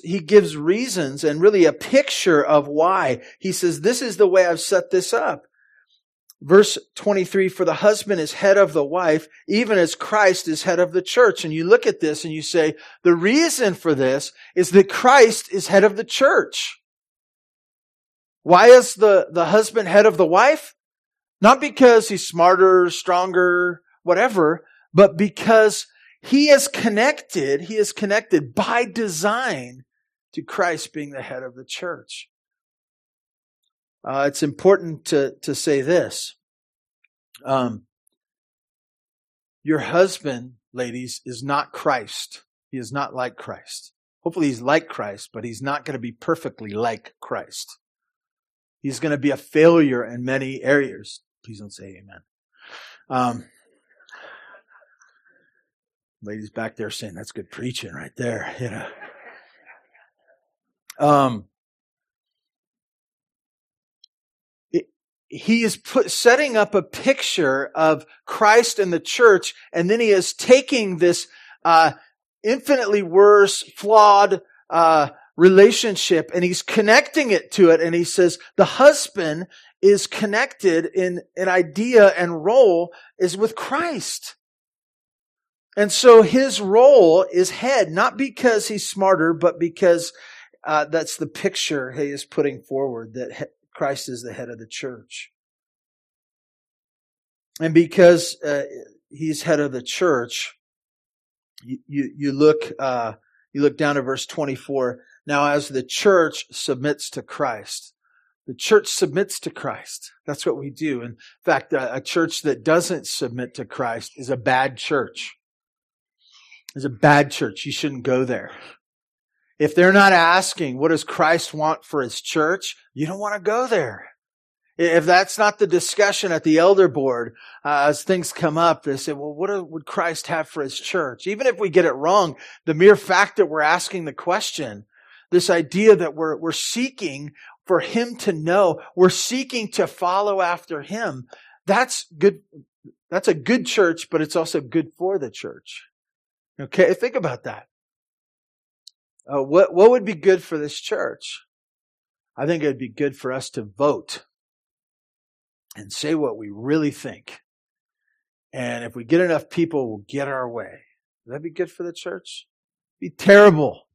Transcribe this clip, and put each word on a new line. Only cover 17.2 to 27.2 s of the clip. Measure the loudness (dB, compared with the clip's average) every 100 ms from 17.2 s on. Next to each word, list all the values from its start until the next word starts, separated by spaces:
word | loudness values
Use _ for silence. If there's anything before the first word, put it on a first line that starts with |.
| _ _ _ _ _ _ _ _ _ _ _ _
Why | 4 8 10
is | 10 8 2
the, | 4 4 2
the | -2 2
husband | 2 2 -4 2
head | 4 4
of | 4
the | 2
wife? | 4 4 2 -6 _ _ _ _ _ _ _
Not | 4 4
because | 0 4 6 6 4
he's | -6 -8
smarter, | 2 4 6 6 6 2
stronger, | -2 -2 -2 0 0 0 0 -2 -6 _ _
whatever, | 0 2 2 2 0 0 _ _ _
but | 6 6 4
because | -4 -2 4 4 4 0 -12 _ _ _
he | -2 2 6
is | 6 4
connected, | -4 -2 0 0 -2